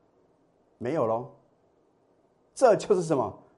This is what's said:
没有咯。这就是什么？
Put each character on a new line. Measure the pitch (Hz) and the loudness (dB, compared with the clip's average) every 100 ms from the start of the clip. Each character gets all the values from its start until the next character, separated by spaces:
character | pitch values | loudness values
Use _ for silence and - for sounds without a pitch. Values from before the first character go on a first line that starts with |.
| _ _ _ _ _ _ _ - | _ _ _ _ _ _ _ -12
没 | 117 | -6
有 | 156 113 | -2 -2
咯。 | 113 127 - _ _ _ _ _ _ _ _ _ _ _ | -2 -6 -18 _ _ _ _ _ _ _ _ _ _ _
这 | - 254 175 | 2 4 4
就 | - | 2
是 | 190 | -2
什 | 165 | 0
么？ | 147 104 - - | -2 -2 -8 -20